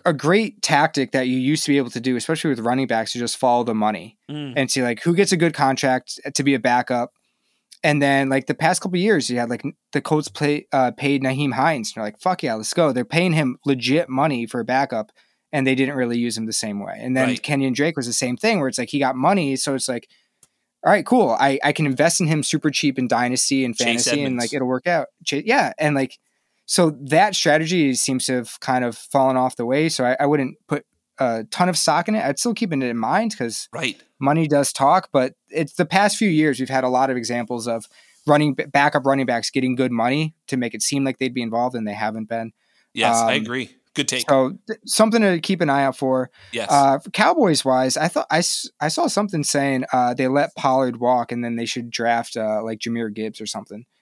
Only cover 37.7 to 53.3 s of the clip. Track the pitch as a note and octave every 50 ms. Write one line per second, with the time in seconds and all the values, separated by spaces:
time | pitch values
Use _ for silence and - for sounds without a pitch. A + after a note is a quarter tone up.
37.7 | A#2 A2+ - - _ - _ _ _ _ - D3 D3 D3 D3+ D3 C3+ - D3+ D3
38.7 | - C#3+ C#3+ D3 - C#3+ C3 C3+ C3+ C3+ C3 B2 A#2+ A2+ A2 - - C3+ B2+ B2+
39.7 | B2+ B2+ C3 B2+ A#2+ A2+ A2+ B2 C#3 D3+ D#3+ D#3 - _ _ - C3+ B2+ B2 A#2
40.7 | - G#2+ - - C#3+ C#3 C#3 C3+ B2+ - C3+ B2+ B2 B2+ A#2 A2+ A2+ A#2 B2 B2+
41.7 | B2+ A#2 G#2+ G#2 G2+ G#2+ G#2+ A2 A2 A2 A2 G#2+ A#2 A2+ A2+ A2+ - _ _ _
42.7 | _ _ _ _ - A2+ A2+ B2 A#2 A2+ A#2 A2+ B2+ D3 A2 A#2 B2 C3 A2+ -
43.7 | _ _ _ _ - D3 C3+ - B2+ B2+ - - C#3 C3 C3 C3 F#3+ - _ -
44.7 | A3 - - G#3 - - A3 A3+ A3 A3+ G#3+ G3 F3+ E3 - - F#3 E3 E3+ C#3+
45.7 | C#3 C#3 C#3 C3+ B2+ - C#3 C3 C3 B2+ B2 - _ - - - - A#2 G#2 -
46.7 | D3+ C#3+ C#3 C#3 C3+ D3 - G3+ - F#3+ A3 D#4+ F4 E4 A#3+ F3+ D3 - - C3+
47.7 | B2+ B2+ C3 C3 B2 C3+ D#3 F3 - - - - D3 E3 F3+ - - - - -
48.7 | _ - D3 D#3 - - F4 C4 - G3+ G#3+ G3 - D3+ C#3+ - - C#3+ C#3 C#3
49.7 | C3+ B2+ - - - B2 B2 B2 B2 C#3 C3 B2+ C3+ C#3+ C#3+ - - - - C#3
50.7 | B2+ C3+ C3 B2 A#2 A#2 B2 A#2+ B2+ A#2+ A#2 - A#2+ A#2+ A#2+ A#2 A#2 A#2 A#2 A2+
51.7 | - B2 A#2 A#2 - - A#2 A#2 A#2 A#2 A#2 - - A#2 A2 G#2+ G#2+ G#2 A2+ A2+
52.7 | A2+ G#2+ - A#2+ A#2 A#2 A2+ G#2+ G#2 A2 A2 A2